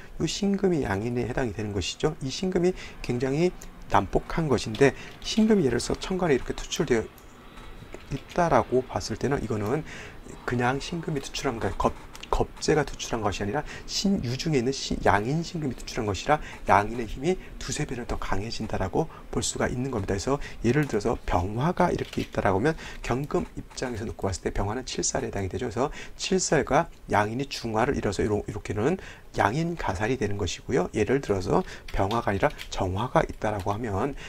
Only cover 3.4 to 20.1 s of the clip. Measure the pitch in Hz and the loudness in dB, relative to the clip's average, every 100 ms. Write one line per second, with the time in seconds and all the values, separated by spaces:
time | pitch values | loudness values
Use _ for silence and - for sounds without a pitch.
3.4 | 180 - - - - 98 98 - - - | 2 0 -12 -14 2 2 4 0 0 0
4.4 | 156 117 117 107 135 - - - - - | 2 2 2 6 6 6 -8 -10 -2 4
5.4 | 220 208 131 117 - - - 185 175 123 | 6 6 6 2 0 -2 -2 0 4 4
6.4 | - - - - 156 117 - - - - | 2 -6 -4 -2 2 2 2 -8 -20 -20
7.4 | - - - - - - - 139 - - | -20 -16 -16 -14 -14 -14 -8 -8 -4 0
8.4 | 170 131 - 127 - 104 - 107 127 143 | 4 6 4 2 0 -4 -4 -2 0 0
9.4 | 110 110 104 151 151 - - - - - | -2 -2 0 -2 -2 -10 -14 -16 -16 -10
10.4 | - 123 123 139 - 170 165 143 - - | -4 0 2 0 -4 -6 -4 -4 -4 -4
11.4 | 139 117 101 - 117 - - - - - | -4 -2 -2 2 0 0 -14 -12 -2 0
12.4 | - - - 156 135 - - 120 101 - | 0 -2 2 2 2 -4 -4 -2 -2 -2
13.4 | 101 139 - - - - 196 208 117 131 | -2 -2 -4 -10 -6 -2 2 2 0 -2
14.4 | 165 143 120 - - - 101 101 113 160 | 0 2 2 0 -2 0 2 2 2 -2
15.4 | 165 160 139 - - - 107 92 - 151 | -2 -4 -4 -6 -8 -4 -2 -2 0 0
16.4 | - - - 98 107 120 110 - 151 185 | 0 -6 4 4 4 -2 -6 -4 -2 -2
17.4 | - - - - 147 120 117 104 - 98 | -4 -10 -6 -4 -4 -4 -4 -4 0 0
18.4 | 113 - 107 104 95 - 160 - - 127 | 0 -4 -2 -2 0 2 0 -2 -6 -2
19.4 | - - 113 127 131 117 92 | -2 0 0 0 -2 -2 0